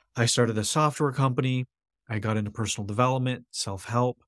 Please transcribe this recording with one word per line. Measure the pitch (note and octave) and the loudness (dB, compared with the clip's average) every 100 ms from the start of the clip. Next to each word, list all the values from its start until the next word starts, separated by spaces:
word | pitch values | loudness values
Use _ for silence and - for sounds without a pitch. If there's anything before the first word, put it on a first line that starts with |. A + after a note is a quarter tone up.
| _ - | _ 0
I | A#2 | 2
started | - A#2+ G#2+ | 4 2 2
a | |
software | G2+ D#3 D3+ - D3 | 0 2 2 2 -2
company. | B2 C3+ B2+ C3 B2+ B2+ _ _ _ - | 2 0 0 0 -2 -4 _ _ _ -8
I | G#2+ | -4
got | G#2+ G#2+ | -2 -2
into | G#2 | -2
personal | G2+ G#2+ - | -4 -4 -4
development, | G2+ G#2 B2+ C3 B2+ B2 - | -4 2 2 2 -2 -4 -8
self-help. | - - G2 - A#2 B2 - | -10 -8 -8 -2 0 2 0